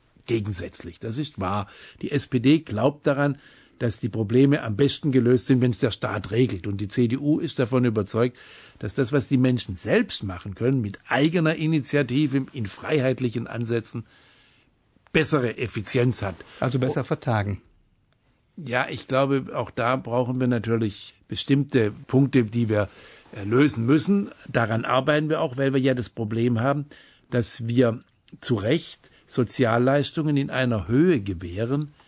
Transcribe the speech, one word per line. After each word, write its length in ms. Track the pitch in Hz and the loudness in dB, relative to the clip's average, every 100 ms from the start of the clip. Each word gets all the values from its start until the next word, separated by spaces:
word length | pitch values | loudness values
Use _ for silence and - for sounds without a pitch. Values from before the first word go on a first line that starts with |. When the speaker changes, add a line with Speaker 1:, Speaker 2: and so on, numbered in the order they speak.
| _ _ | _ _
Speaker 1:
gegensätzlich. 760 | - 113 104 92 87 - 87 - | -4 -2 -2 -6 -8 -12 -16 -10
Das 180 | 113 120 | -8 -6
ist 200 | 143 - | -8 -6
wahr. 280 | - 208 196 - - - | -4 -4 -6 -14 -20 -12
Die 120 | - | -4
S 160 | 143 - | -4 -2
P 120 | 127 | 2
D 200 | 127 156 | 4 4
glaubt 460 | 156 104 135 147 151 | 2 0 0 0 -2
daran, 300 | 139 143 139 - - _ - | 0 0 -2 -12 -20 _ -6
dass 220 | 117 - | -4 -4
die 80 | 113 | -4
Probleme 540 | 110 104 120 139 147 | -2 2 6 6 4
am 140 | 120 101 | 0 2
besten 360 | 139 - 151 | 2 2 2
gelöst 340 | 127 117 127 - | 2 4 2 4
sind, 140 | 127 | 4
wenn's 200 | 123 - | 4 2
der 100 | 123 | -2
Staat 400 | - 110 101 92 | -2 -6 -6 -2
regelt. 360 | 110 131 95 101 | 0 0 0 -6
Und 140 | 98 | -6
die 80 | 101 | -4
C 200 | - 117 | 0 0
D 100 | 135 | 0
U 220 | 147 165 | 0 0
ist 180 | 165 - | 0 -2
davon 260 | 117 127 | 0 2
überzeugt, 540 | 123 110 98 110 123 - - - - - | 2 0 -2 0 0 -2 -18 -20 -20 -12
dass 160 | 110 | -6
das, 180 | - 120 | -2 0
was 160 | 143 - | 0 2
die 80 | 131 | 2
Menschen 400 | 127 123 - 92 | 4 2 -4 -8
selbst 460 | - 202 220 - | 0 0 0 -4
machen 320 | 98 87 101 | -6 -8 -12
können, 260 | 92 120 135 | -4 0 0
mit 180 | 104 - - | -2 -8 -4
eigener 480 | 127 156 175 156 165 | 2 2 2 0 0
Initiative, 880 | 156 160 - 143 123 131 147 135 131 | 0 0 0 -2 0 0 2 0 -4
in 140 | 135 98 | -8 -10
freiheitlichen 840 | - 107 143 131 120 123 120 120 | -8 -2 0 0 0 -2 -4 -6
Ansätzen, 560 | 117 113 117 - 117 - _ _ _ _ _ _ _ _ _ _ | -6 -2 -4 -4 -10 -12 _ _ _ _ _ _ _ _ _ _
bessere 460 | 160 147 151 120 - | 0 2 2 0 -4
Effizienz 640 | 110 110 98 127 123 110 | -6 -6 -2 2 2 0
hat. 140 | 98 85 - - | -6 -8 -16 -4
Speaker 2:
Also 180 | 127 127 | -2 0
besser 260 | 127 143 | 0 -2
vertagen. 560 | - 156 131 110 101 101 - _ _ _ _ _ _ _ _ - | -4 -4 0 0 0 -6 -10 _ _ _ _ _ _ _ _ -14
Speaker 1:
Ja, 300 | 131 123 139 | -4 -2 -2
ich 180 | - - | -6 -2
glaube, 400 | 131 135 139 - | 0 2 0 -2
auch 160 | - 113 | -6 -6
da 260 | - 117 131 | -2 0 0
brauchen 440 | 117 120 123 127 | 0 -2 0 0
wir 60 | 127 | 0
natürlich 680 | 120 110 117 110 - - - _ | 0 0 0 0 -4 -14 -20 _
bestimmte 680 | 101 - 139 143 127 107 117 - | -8 0 2 2 2 2 -2 0
Punkte, 380 | 131 139 135 | 2 4 4
die 240 | 107 120 110 | 2 0 0
wir, 200 | 104 98 - - - - 107 | 0 -2 -8 -20 -20 -20 -12
äh, 80 | |
lösen 420 | 98 123 147 117 117 | 0 4 4 2 2
müssen. 440 | 156 185 202 208 - - | 2 2 0 -2 -10 -4
Daran 360 | 123 110 113 | -2 0 0
arbeiten 440 | - 127 139 151 156 | 0 0 2 0 0
wir 120 | 156 | -2
auch, 160 | 160 123 | -2 -2
weil 160 | 135 | 0
wir 80 | 135 | 2
ja 140 | 135 | 2
das 140 | 123 107 | 0 -4
Problem 520 | - 107 113 123 110 | -6 -4 0 2 2
haben, 260 | 131 143 143 - - _ _ | 0 -2 -6 -14 -20 _ _
dass 380 | 123 - - 113 | -2 -2 -6 0
wir 340 | 120 117 113 - _ _ - | 4 4 0 -10 _ _ -12
zu 140 | - | -2
Recht 560 | 113 107 160 - - - _ - | 0 0 -2 -2 -16 -20 _ -6
Sozialleistungen 1120 | - 113 - 117 117 127 143 - 165 151 139 | -4 -2 0 2 4 4 2 0 -2 0 0
in 120 | 139 | 0
einer 380 | 127 127 110 82 | -2 0 -2 0
Höhe 320 | 127 180 135 | 4 4 2
gewähren, 720 | 101 85 87 92 117 143 147 - | -2 -6 -8 -6 -2 -2 -4 -12